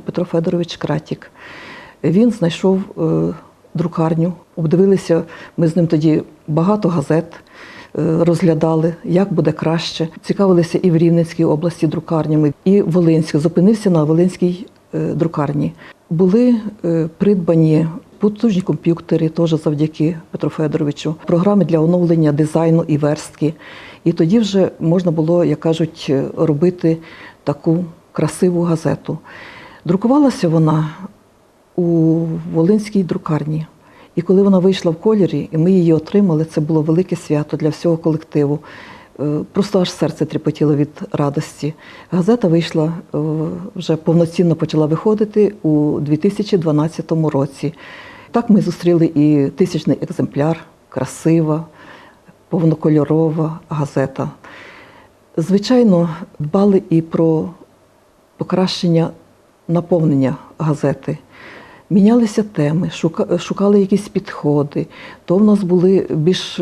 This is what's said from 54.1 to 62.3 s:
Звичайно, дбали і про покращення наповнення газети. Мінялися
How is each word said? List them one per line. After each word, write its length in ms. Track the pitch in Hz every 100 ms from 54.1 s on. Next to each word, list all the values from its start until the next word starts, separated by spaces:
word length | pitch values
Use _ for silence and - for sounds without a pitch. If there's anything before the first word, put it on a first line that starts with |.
| - 143 - - - - - - - - _ _ -
Звичайно, 720 | 165 196 208 247 233 175 170 160 190 -
дбали 440 | 151 196 202 190 -
і 120 | 165
про 480 | 165 165 165 160 180 170 - _ _ _ _ _ _ -
покращення 720 | - 180 185 - 175 165 165 - _ _ _ _ -
наповнення 680 | 165 170 180 156 139 131 - - -
газети. 600 | 156 139 143 139 - 151 - - - - - - -
Мінялися 540 | 196 202 240 220